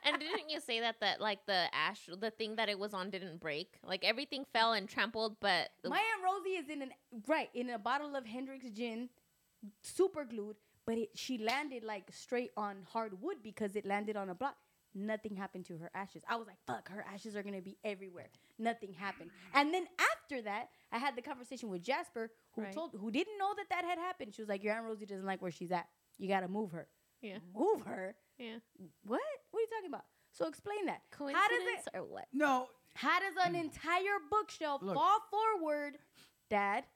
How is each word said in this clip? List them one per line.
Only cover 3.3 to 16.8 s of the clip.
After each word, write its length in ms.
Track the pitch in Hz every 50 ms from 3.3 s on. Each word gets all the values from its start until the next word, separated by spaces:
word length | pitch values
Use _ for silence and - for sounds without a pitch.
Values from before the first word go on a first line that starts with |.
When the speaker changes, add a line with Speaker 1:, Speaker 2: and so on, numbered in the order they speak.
| 156 170
Speaker 1:
break? 380 | - 160 147 147 185 - - - -
Like, 180 | - 185 196 -
everything 420 | 190 220 226 294 - - 262 277 -
fell 220 | - 226 226 226 226
and 160 | 208 190 208
trampled, 480 | - - 208 214 226 226 220 226 214 _
but 300 | - 202 185 170 151 - - _ -
the 60 | -
Speaker 2:
My 80 | 269 359
Aunt 240 | 427 453 453 403 370
Rosie 320 | 370 381 403 349 381 381 359
is 120 | 294 269
in 120 | 311 294
an, 100 | 269 262 - _ _ _ - 233 208 254
right, 220 | 311 311 247 - -
in 160 | 240 247 247
a 100 | 240 226
bottle 360 | 202 226 254 285 294 294 277
of 100 | 277 254
Hendrick's 460 | 220 220 254 269 262 269 269 262 254
gin, 380 | 208 208 240 240 220 226 247 240 _ _ _ _ _ _ _ _ _ _ - 202 - _ _
super 420 | - - - 359 381 381 311 294
glued, 300 | 233 240 220 202 214 214 - _ _ _ _ _
but 120 | - 233 233
it, 120 | 226 - -
she 240 | - - - 262 233
landed, 460 | 220 220 240 277 302 294 269 240 214
like, 260 | 220 214 202 180 -
straight 400 | - - - - 254 240 247 - - -
on 200 | 214 202 196 196 190 -
hard 300 | - 226 226 220 196 185
wood 160 | 208 330 403 269 208
because 320 | 220 202 - 220 202 190
it 100 | 208 -
landed 300 | 196 196 202 214 208 214 208
on 120 | 196 190
a 60 | 175
block. 200 | 180 254 277 - _ _ _ _ _ _ _ _
Nothing 400 | 196 202 214 220 208 214 220 202
happened 300 | 190 196 190 - 185 180
to 120 | - 180 160
her 140 | 165 175 -
ashes. 300 | 185 196 190 - 160 - -
I 80 | 226
was 120 | 233 226 196
like, 100 | 190 _ _
"Fuck, 240 | - 247 214